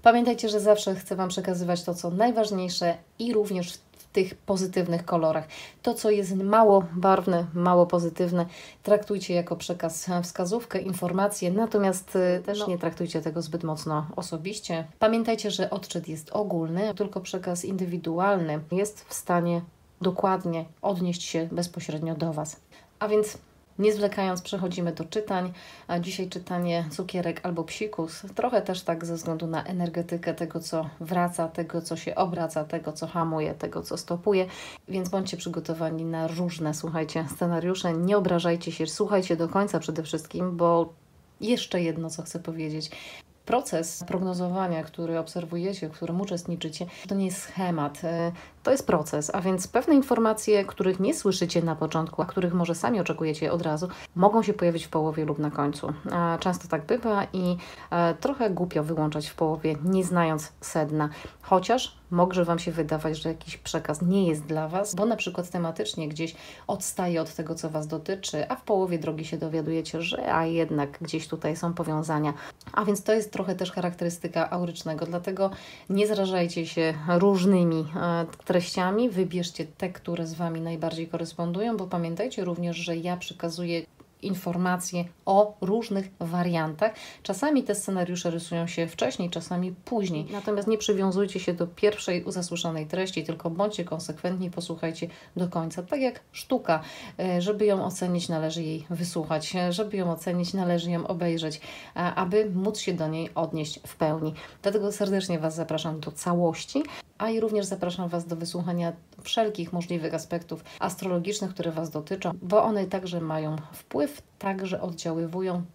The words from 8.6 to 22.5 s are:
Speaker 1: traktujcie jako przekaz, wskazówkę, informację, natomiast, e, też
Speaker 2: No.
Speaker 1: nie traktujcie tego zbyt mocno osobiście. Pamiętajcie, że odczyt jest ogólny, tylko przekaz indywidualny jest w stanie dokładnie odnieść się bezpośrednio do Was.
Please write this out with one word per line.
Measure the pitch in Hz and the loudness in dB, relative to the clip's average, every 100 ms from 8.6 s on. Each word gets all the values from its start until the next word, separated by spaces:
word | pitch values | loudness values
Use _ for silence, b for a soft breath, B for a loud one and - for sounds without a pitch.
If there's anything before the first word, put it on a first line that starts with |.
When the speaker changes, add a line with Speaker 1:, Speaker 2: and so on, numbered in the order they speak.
| B B | B B
Speaker 1:
traktujcie | - 208 208 202 180 | 4 4 4 -4 0
jako | 175 170 170 | 0 0 -4
przekaz, | - 175 165 160 - 175 | -4 -4 -4 -4 -2 -2
wskazówkę, | 175 - 180 226 233 196 | -2 -2 0 -2 -2 -4
informację, | 190 180 175 175 202 202 180 | -4 -2 0 2 2 2 0
natomiast, | 185 220 214 196 185 - 190 | 2 2 4 2 0 -2 2
e, | 180 180 | 4 2
też | 180 208 | 0 -2
Speaker 2:
No. | 208 | -2
Speaker 1:
nie | 175 | 0
traktujcie | 165 165 175 165 | -2 -2 -4 -2
tego | 156 156 | -2 -4
zbyt | 151 170 | -4 -4
mocno | 170 156 160 151 151 - | -4 -4 -2 -2 -2 -6
osobiście. | 175 160 170 214 - 165 160 - | -6 -6 -6 -8 -4 -4 -4 2
Pamiętajcie, | 220 226 226 220 214 | 4 4 2 0 0
że | 185 185 | 0 -2
odczyt | 202 - 175 160 | -2 -4 -6 -6
jest | 156 - | -10 -4
ogólny, | - 202 175 160 170 214 | -2 0 0 0 0 -2
tylko | 196 202 202 | -2 -4 -4
przekaz | 185 185 185 175 | -6 -6 -4 -4
indywidualny | - 190 185 175 160 165 196 196 160 151 156 | -2 -2 -2 -2 -2 2 4 4 2 -2 -2
jest | 180 208 - - | 0 0 -4 -12
w | |
stanie | - - 175 170 170 175 _ _ _ | -12 2 2 4 0 -2 _ _ _
dokładnie | 185 180 196 190 185 165 165 - | 0 2 2 2 0 -4 -6 -4
odnieść | - 185 180 175 | -2 0 0 -2
się | - 170 165 | -2 -2 -2
bezpośrednio | 165 175 175 - 151 160 | -2 -4 -4 -6 -4 -4
do | 160 165 | -2 -2
Was. | 151 156 | -2 -6